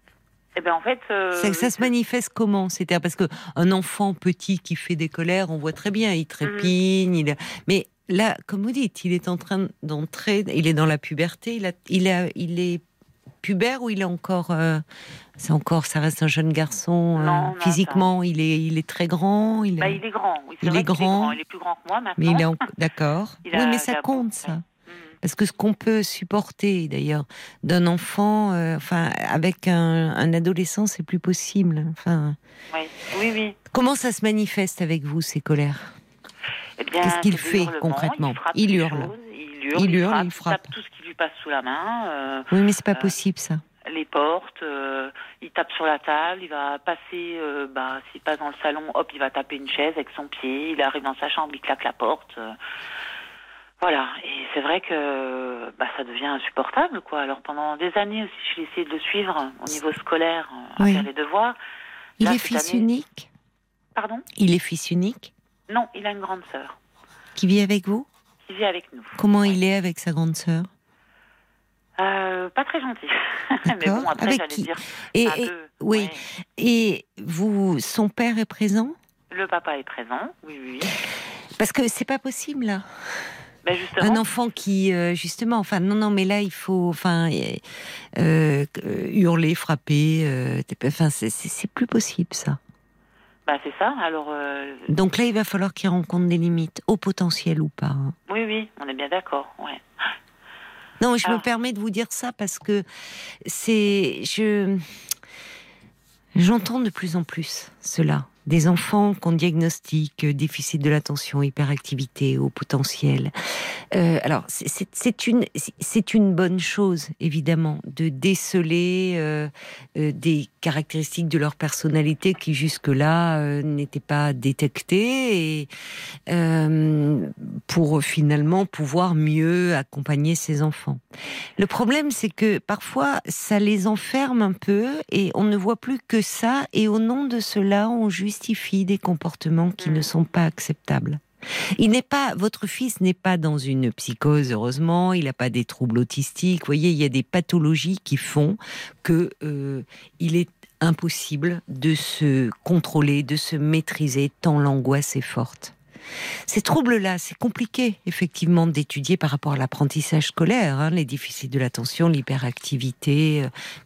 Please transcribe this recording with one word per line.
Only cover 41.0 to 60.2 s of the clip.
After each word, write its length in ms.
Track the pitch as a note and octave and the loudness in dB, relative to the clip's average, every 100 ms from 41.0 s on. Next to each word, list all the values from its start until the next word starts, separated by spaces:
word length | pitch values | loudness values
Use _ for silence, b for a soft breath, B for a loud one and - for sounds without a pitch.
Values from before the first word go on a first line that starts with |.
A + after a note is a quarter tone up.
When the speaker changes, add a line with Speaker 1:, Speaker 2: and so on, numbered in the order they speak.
| E3+ | -12
Speaker 1:
lui 60 | |
passe 180 | E3 D#3+ - | -6 -6 -6
sous 60 | D#3 | -4
la 120 | C#3 | -4
main. 440 | B2+ C#3+ G3 A#3 G3+ | -2 -4 -4 -4 -4
Euh, 340 | D3 C3+ C3+ C3 | -4 -6 -6 2
Speaker 2:
Oui, 80 | F#3 | 4
mais 120 | G3+ | 4
c'est 120 | G3 | 4
pas 80 | - | 0
Speaker 1:
euh, 20 | |
Speaker 2:
possible, 440 | G3 G3 - G3 - | 0 0 0 -2 -2
ça. 180 | - D#3 - _ - | -2 -4 -6 _ -10
Speaker 1:
les 120 | D#3+ | -8
portes, 580 | D#3 D3 D3 F3 - - | -4 0 2 0 -4 -12
euh, 480 | D#3+ C#3 C#3 C3+ C3+ - B B | -8 -6 -6 -6 -8 -10 B B
il 80 | E3+ | -8
tape 220 | - E3+ | -6 -4
sur 140 | - D#3+ | -2 0
la 120 | C#3+ | 0
table, 440 | - D3+ E3 F#3+ | 0 0 0 -4
il 60 | F3 | -8
va 280 | D3+ C#3+ C#3+ | -6 -4 -4
passer, 600 | - E3 - F3 E3+ E3+ | -4 -6 -6 -10 -8 -6
euh, 260 | D3+ C#3+ C3+ | -6 -6 -6
bah, 340 | C3+ C3 C3+ - | -6 -6 -8 -12
s'il 80 | - | -10
passe 180 | - D3+ | -6 -4
dans 100 | D3 | -6
le 60 | C#3 | -4
salon, 200 | D#3 D3+ D#3 | -4 -4 -4
hop, 160 | D3 D#3+ | -4 -4
il 40 | C#3+ | -4
va 120 | C3+ | -4
taper 260 | C#3 C3 C#3+ | -4 -6 -8
une 120 | C3+ | -6
chaise 260 | - D3 D#3+ | -2 -2 -2
avec 120 | C3 | -8
son 140 | - C#3+ | -10 -14
pied, 440 | - C3 C3+ D#3 | -8 -6 -4 -4
il 100 | D3+ | -2
arrive 200 | C3+ D3 | -2 -2
dans 140 | C3+ C3+ | -6 -6
sa 140 | D3 | -4
chambre, 200 | E3 D3+ | -4 -6
il 60 | D3 | -6
claque 220 | - C3+ | -6 -4
la 100 | B2 | -4
porte. 360 | - A#2+ D3+ - - | -2 -2 -2 -6 -14
Euh, 140 | A2 B2+ B B B B B B B B B B B - | -14 -14 B B B B B B B B B B B -4
voilà, 260 | F3+ D3 C3 - | 0 0 -2 -6
et 200 | - - C3 | -10 -10 -6
c'est 80 | D3 | -4
vrai 180 | C#3 F3+ | -2 -2
que, 920 | - D#3+ C#3+ C3+ C3 B2+ B2+ B2 A#2 - | -2 -4 -2 -4 -4 -6 -8 -8 -10 -6
bah, 80 | B2+ - | -6 -6
ça 80 | |
devient 220 | B2 A#2+ C#3+ | -8 -6 -4
insupportable, 760 | C#3 - - C3+ - F4 A3 | -4 -6 -4 -2 0 0 -2
quoi. 180 | - D3+ | -8 -6
Alors 200 | C#3 C3+ | -4 -6
pendant 340 | - D3 D3+ D3 | -8 -6 -4 -2
des 160 | F3 G#3 | -2 -2
années 280 | G3+ G#3+ | -2 -4
aussi, 80 | G3+ - - - | -8 -8 -8 -8
j'ai 60 | |
essayé 220 | D#3 - D3+ | -8 -6 -6
de 40 | |
le 100 | D#3 | -6
suivre 500 | - G3+ G3 D#3 C3+ C3 - | -4 -2 -2 -2 -6 -8 -10
au 40 | |
niveau 220 | D3+ D3+ | -6 -4
scolaire, 560 | - - E3 | -4 -2 0